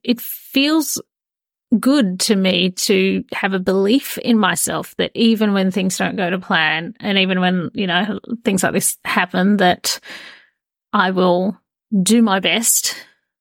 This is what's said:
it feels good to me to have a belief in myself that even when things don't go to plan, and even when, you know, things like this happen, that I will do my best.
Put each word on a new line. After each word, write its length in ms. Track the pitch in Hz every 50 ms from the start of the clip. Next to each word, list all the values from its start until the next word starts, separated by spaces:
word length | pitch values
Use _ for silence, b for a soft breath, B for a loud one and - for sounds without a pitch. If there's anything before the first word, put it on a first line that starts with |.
| -
it 160 | 240 240 233
feels 800 | - - - - - - - 262 277 294 311 320 285 - - - - _ _ _ _ _ _ _ _ _ _ _ _ _ 240 202
good 400 | - 254 285 294 233 185 180 185
to 160 | - - 214
me 360 | 190 190 185 180 175 185 185
to 540 | 185 - - - 202 190 190 190 190 190 - - -
have 200 | - - 196 190
a 80 | 190
belief 580 | 185 196 190 196 196 202 240 285 - - - -
in 200 | - - 233 220
myself 580 | 202 180 170 - - - 165 156 - - -
that 160 | - 180 - -
even 380 | - 233 226 226 202 214 208 196
when 180 | 196 185 190
things 260 | 180 208 185 190 -
don't 200 | - 190 175 175
go 120 | 202 190 165
to 100 | 185 185
plan, 560 | 185 - 190 165 156 156 156 160 170 - - -
and 180 | - 208 196 196
even 220 | 185 185 190 185
when, 300 | 180 180 185 180 165 - -
you 120 | - 202
know, 320 | 180 170 175 208 202 190 196 - - 233 226 -
things 180 | 226 196 185 -
like 100 | - -
this 260 | 190 - - - - -
happen, 540 | - - 208 180 180 - 185 185 202 214 202
that 420 | 190 180 175 - - - - - B B B B B B B B B B B B B _ _ _ _ _ -
I 200 | 208 185 185 190
will 440 | 185 185 180 175 180 185 208 - - _ _ _ _ _ - 220 196 180
do 200 | - 220 240 226
my 180 | 214 190 196
best. 560 | 185 170 170 214 226 - - - - - - B B B B B _ _ _ _